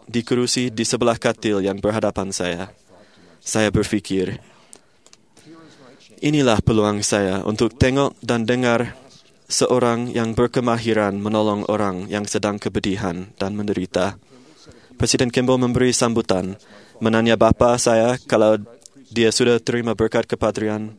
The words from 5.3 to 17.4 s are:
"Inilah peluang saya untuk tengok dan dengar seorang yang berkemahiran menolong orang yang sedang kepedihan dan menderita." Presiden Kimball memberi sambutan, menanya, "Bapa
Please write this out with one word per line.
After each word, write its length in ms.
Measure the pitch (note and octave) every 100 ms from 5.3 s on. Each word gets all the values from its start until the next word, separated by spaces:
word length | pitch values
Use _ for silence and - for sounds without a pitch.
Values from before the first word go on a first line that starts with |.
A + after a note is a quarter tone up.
| _ D3+ E3 D#3 - C3 - - -
"Inilah 400 | D3 D3+ B2+ G#2
peluang 400 | - A2 G#2 G#2
saya 440 | - G#2 G2 G2 -
untuk 320 | G#2+ A#2 -
tengok 400 | C3 C3+ C#3 -
dan 240 | A2+ A#2+
dengar 560 | A2+ B2 B2 A#2 A#2+ - - - _ _ -
seorang 640 | - - B2+ A#2+ A#2 B2
yang 240 | A#2+ A2+ A2+
berkemahiran 800 | A#2+ C#3 A#2+ A#2 A2+ G#2+ G2+ G2
menolong 480 | G#2 A2 G#2+ G#2 -
orang 400 | G#2+ G2+ F2+ G2+
yang 160 | G#2 G#2
sedang 320 | G#2 G#2 G#2
kepedihan 720 | A2 G2+ G2 F#2 G2 F2 G2 -
dan 160 | G2 G#2
menderita." 640 | G#2 F#2+ F#2 F#2 F#2+ G2 _ - - - - - - -
Presiden 320 | A#2 B2+ B2+
Kimball 280 | B2+ B2 B2+
memberi 360 | B2 B2 B2+ A#2
sambutan, 640 | A#2 A2+ - F#2+ F#2 G2 - - - -
menanya, 400 | A2+ A2 A#2
"Bapa 360 | A2